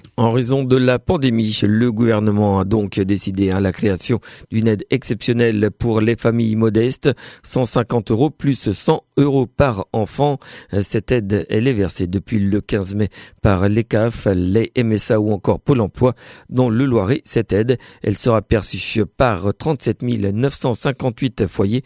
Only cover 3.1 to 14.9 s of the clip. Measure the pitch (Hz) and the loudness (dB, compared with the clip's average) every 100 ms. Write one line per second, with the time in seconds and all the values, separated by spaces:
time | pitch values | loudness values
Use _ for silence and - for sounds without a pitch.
3.1 | 101 101 95 98 92 95 87 110 92 - | 0 -2 -2 0 0 -2 0 -2 -2 -2
4.1 | 117 - - - 113 113 104 - 127 - | -4 -4 -20 -6 -2 0 0 -2 -4 -4
5.1 | 113 - 117 117 107 104 - 120 110 110 | -4 -2 2 2 2 0 0 0 2 2
6.1 | 113 120 117 113 110 113 107 120 151 147 | 0 0 0 0 2 2 2 0 0 0
7.1 | - - - - - 123 131 117 120 101 | -2 -8 -20 -6 -2 0 0 0 -2 0
8.1 | 110 147 - 139 127 - 95 - 160 - | 0 0 0 -2 -2 -2 -2 0 0 0
9.1 | - 143 135 123 - 143 101 - 113 101 | 0 2 2 -2 0 0 0 -4 -4 -4
10.1 | - 147 135 - - - 190 - 113 - | -2 -2 -2 -10 -20 -6 -4 -2 -4 0
11.1 | 127 101 104 82 107 123 117 92 - 92 | -2 0 -2 0 0 0 0 -2 -2 -4
12.1 | 95 - 110 98 101 - 110 95 101 104 | -4 -4 -2 0 0 -2 -4 -2 -4 -4
13.1 | - - _ 113 92 98 107 113 107 117 | -6 -20 _ 2 2 2 0 0 0 0
14.1 | - - 92 90 104 113 - 113 | -2 -2 0 2 0 0 -2 0